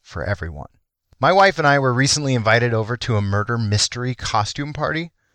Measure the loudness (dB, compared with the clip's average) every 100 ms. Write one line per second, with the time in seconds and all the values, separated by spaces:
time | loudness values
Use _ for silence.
0 | -14 -10 -8 -8 -10 -14 -18 _ _ _
1 | _ _ 2 4 4 4 4 4 4 2
2 | 2 0 0 0 4 4 4 0 -2 -6
3 | -2 -2 0 -2 -2 -2 0 0 -2 -4
4 | -6 -6 -4 -2 -2 -6 -10 -6 -4 -4
5 | -6 _ _